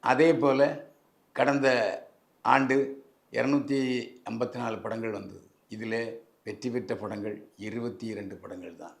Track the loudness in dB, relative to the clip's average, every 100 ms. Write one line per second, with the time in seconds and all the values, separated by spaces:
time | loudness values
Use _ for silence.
0 | 2 6 6 6 4 4 4 2 -10 _
1 | _ _ _ 0 2 4 4 4 2 -2
2 | -10 _ _ _ 4 4 6 2 0 -6
3 | -16 _ _ -2 2 0 0 0 0 -2
4 | -4 -12 -10 -6 -6 -4 -6 -6 -6 -6
5 | -6 -6 -10 -16 -20 _ _ -10 -6 -4
6 | -4 -10 _ _ -14 -8 -4 -4 -4 -6
7 | -6 -6 -8 -8 -14 _ -10 -6 -8 -8
8 | -8 -8 -10 -12 -14 -14 -16 -16 -18 -20